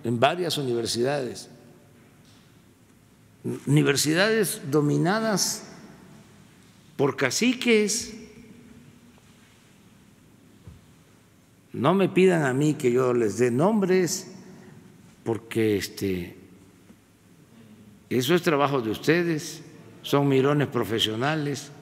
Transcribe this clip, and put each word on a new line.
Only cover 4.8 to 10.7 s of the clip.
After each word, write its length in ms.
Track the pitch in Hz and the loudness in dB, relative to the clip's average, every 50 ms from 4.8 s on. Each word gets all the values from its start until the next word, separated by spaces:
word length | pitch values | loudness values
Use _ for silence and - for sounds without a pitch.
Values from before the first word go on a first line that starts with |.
| 147 147 143 147 151 165 196 220 220 226 208 175 - - - - - - - - - - - - - - - - - - - - - - - - - - - - - - - | 2 2 2 2 2 0 0 0 0 -2 0 0 -2 -2 -4 -8 -10 -16 -20 -20 -20 -20 -20 -20 -20 -20 -20 -20 -20 -20 -20 -20 -20 -20 -20 -20 -20 -20 -20 -20 -20 -20 -4
por 200 | - 135 139 127 | -2 -2 -2 0
caciques. 1000 | - 135 127 123 - 214 247 254 247 - 247 233 214 208 202 - - - - - - - - - - - - - - - - - - - - - - - - - - _ - - - - - - - _ - - - - - - - - - - _ - - - - - - - - - - | 0 -2 -2 0 0 0 0 0 0 0 2 2 4 2 0 -2 -4 -6 -8 -14 -16 -18 -20 -20 -20 -20 -20 -20 -20 -20 -20 -20 -20 -20 -20 -20 -20 -20 -20 -20 -20 _ -20 -20 -20 -20 -20 -20 -20 _ -20 -20 -20 -20 -20 -20 -20 -20 -20 -20 _ -20 -20 -20 -20 -20 -20 -20 -20 -20 -20